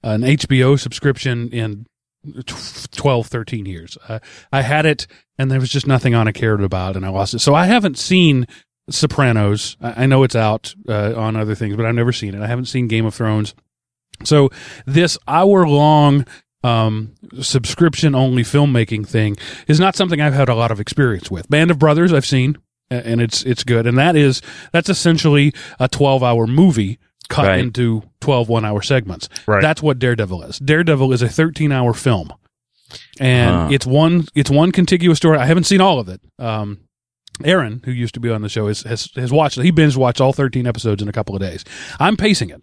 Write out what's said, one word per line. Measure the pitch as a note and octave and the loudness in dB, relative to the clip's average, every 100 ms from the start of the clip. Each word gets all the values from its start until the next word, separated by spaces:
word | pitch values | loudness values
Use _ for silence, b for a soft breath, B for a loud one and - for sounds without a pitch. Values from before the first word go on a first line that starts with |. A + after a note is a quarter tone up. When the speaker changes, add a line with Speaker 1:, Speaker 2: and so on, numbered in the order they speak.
Speaker 1:
an | A2+ G#2+ | -2 -2
H | B2+ D3 - | 0 0 0
B | C3 | 2
O | B2+ C#3 | 4 2
subscription | - - D3 C3 C3+ A#2+ A#2 | -2 -4 -4 -2 -4 -4 -6
in | A#2 A2 G#2 A#2 _ _ _ C#3+ - B2+ | -6 -6 -8 -16 _ _ _ -20 -18 -16
tw-, | - - - - | -16 -16 -16 -18
twelve, | - C#3 B2 A2+ | -4 -2 0 -2
thirteen | B2 A2 A#2 G2 | -8 -8 -10 -10
years. | F2 E2+ - - | -14 -16 -20 -14
Uh, | A2 B B B | -14 B B B
I | C3+ | -4
had | B2 D3 D#3 | 0 0 0
it, | D3 - b b - | -2 -6 b b -6
and | C3+ | -2
there | C3 | 0
was | B2+ | 0
just | C#3 C3 | -2 0
nothing | C3 B2 | 0 2
on | A#2 A2 | 2 0
it | |
cared | G#2+ A2+ G#2+ | 0 -2 0
about, | G2 F#2 F#2 F#2+ | -2 -2 -4 -6
and | |
I | F#2+ | -6
lost | F#2+ G2+ | -4 -4
it. | A#2 | -2
So | - | 2
I | D3 F3+ | 2 4
haven't | A#3+ G3+ C3 | 2 0 -4
seen | - F#3 E3+ C3+ A#2+ B B _ - | 0 2 4 2 -2 B B _ -12
Sopranos. | - D#3 - C3+ A2 G#2 G#2 - - | -4 -2 0 2 2 2 0 -4 -10
I, | A#2 A2+ | -12 -2
I | C3 | 2
know | C3+ | 4
it's | C3 A#2 | 2 2
out, | A2 A2 - - - | 0 -2 -6 -16 -6
uh, | G#2+ G#2 A#2 | -4 -2 -2
on | A2 A2 | -4 -4
other | G#2+ | -4
things, | G#2+ A2 G#2 | -4 -4 -4
but | A2+ | -2
I've | |
never | A#2 A#2 | 0 0
seen | A#2+ G#2 | -2 -8
it. | G2 | -8
I | G#2+ | -6
haven't | A#2+ B2+ | -6 -6
seen | C3 B2 | -4 -2
Game | A2+ A2+ | -2 -2
of | |
Thrones. | - A2+ G#2+ G#2+ - _ _ _ _ _ - | -2 -2 -2 -4 -10 _ _ _ _ _ -14
So | - D3+ C#3 B B B - | 0 4 4 B B B -2
this | C#3 E3+ - - | 0 2 -2 -2
hour-long, | D3+ F#3+ G3+ E3+ C#3+ D3+ D3+ D3 C#3+ B2+ B _ _ | 2 4 4 4 4 6 6 6 2 -2 B _ _
um, | B2 A#2 A2 A2 A2 _ - - | 0 2 0 -2 -8 _ -20 -12
subscription-only | B2+ C3+ A#2 - E3+ C3+ D#3+ C3+ C3 B2+ | -4 -2 -4 0 0 2 0 2 2 0
filmmaking | A#2 C#3+ D3 B2 A2 G#2+ G#2+ | 0 2 2 2 0 -4 -4
thing | A2+ G#2+ G2+ B B B | -2 0 -2 B B B
is | D3+ | 2
not | F#3+ F#3 | 2 2
something | F#3 D#3+ | -2 0
I've | D3 | 0
had | C3+ C3 | 2 2
a | |
lot | A2+ A#2 | 2 0
of | A2 | -2
experience | G#2+ - C3 G2 - | -6 0 0 0 -6
with. | F2+ - | -10 -2
Band | D3 E3 | 2 2
of | D#3+ | 4
Brothers | D#3 D3+ F3 | 4 4 4
I've | D#3+ - | 2 2
seen, | C3+ B2+ D3 _ _ _ | 0 0 -4 _ _ _
a-, | B2 A2+ | -8 -2
and | A#2 | -2
it's, | A#2 - | 0 -2
it's | C3 A#2+ | -4 -4
good. | - A#2 A#2 | 0 0 2
And | B2 | 2
that | D#3 D#3+ | 4 4
is, | C#3+ C3 B B B | 4 2 B B B
that's | E3 E3+ | -2 0
essentially | F#3 E3+ E3 D#3+ C#3+ C#3+ - B B | 0 2 2 4 4 2 0 B B
a | B2+ | -4
twelve-hour | - C#3 C3+ B2 A#2 A2+ | 0 2 2 2 2 2
movie | C3 F#3 A#2+ G2 A#2 _ _ - | 4 4 4 -2 -6 _ _ -6
cut | - G2 | 0 2
Speaker 2:
Right. | F#2 | 2
Speaker 1:
into | B2 A2+ A#2+ A2+ - _ | 0 -2 -2 -2 -6 _
twelve | - C3 A2+ | -2 0 2
one-hour | A#2 A2 G#2 | 0 0 -4
segments. | - C3+ G2+ E2+ - B B | 0 -2 -2 -12 -12 B B
Speaker 3:
Right. | G#2 | 2
Speaker 1:
That's | D3+ D#3+ | 2 0
what | D3+ C3 | -2 0
Daredevil | B2+ A#2 G2+ F2+ | 0 0 -2 -6
is. | E2 - | -10 -10
Daredevil | C#3 D#3 E3+ D3 C3 | 0 2 2 2 2
is | B2 | 0
a | A#2 | 0
thirteen-hour | - D#3+ D3+ D3+ C3+ B2 | 0 -2 0 -2 0 0
film. | A#2 C3+ G#2+ D2+ - _ _ _ _ B B B - | 0 0 -2 -4 -18 _ _ _ _ B B B -4
And | C3 B2 A#2+ | 0 2 4
Speaker 2:
Huh. | F2+ E2 | 2 0
Speaker 1:
it's | C#3 B2+ | -2 2
one, | C#3 D#3+ F3 D3+ | 2 4 2 0
it's | - C#3 | -2 0
one | C#3+ E3+ | 2 2
contiguous | - F#3 F#3 F3 D#3+ | 2 2 2 2 2
story. | E3+ D3+ | 2 2
I | B2+ | 2
haven't | E3 | 2
seen | E3+ G3 | 2 2
all | F#3+ D3 | 4 2
of | F#2+ | -4
it. | F2+ _ _ | -12 _ _
Um, | A#2+ A2 G#2 G2+ _ _ _ _ _ - | -6 -4 -6 -10 _ _ _ _ _ -8
Aaron, | C#3+ F#3 B2 A#2+ | 0 0 0 -8
who | B2+ | -8
used | B2 A#2 | -6 -6
to | A#2+ | -4
be | A#2 | -4
on | A2+ | -4
the | G#2+ | -4
show, | A2+ G#2 | -4 -4
has, | G#2+ | -4
has, | A2+ A#2 - | -6 -8 -8
has | - B2+ | -8 -2
watched | C#3+ D3+ C3 | 0 0 0
it. | |
He | E3 | 0
binge | E3 D#3 C3 | 4 2 4
watched | B2+ A#2+ | 0 2
all | C3 | 0
thirteen | C#3 C#3 B2+ B2 | 0 -2 -2 -4
episodes | A2+ A2+ G2+ | -4 -4 -4
in | G#2 | -4
a | |
couple | A2 G#2 | -6 -6
of | F#2+ | -6
days. | F#2+ E2+ - B B B | -6 -8 -16 B B B
I'm | D#3+ A3 | 0 2
pacing | G#3+ G3+ F3 | 0 0 -2
it | - | -10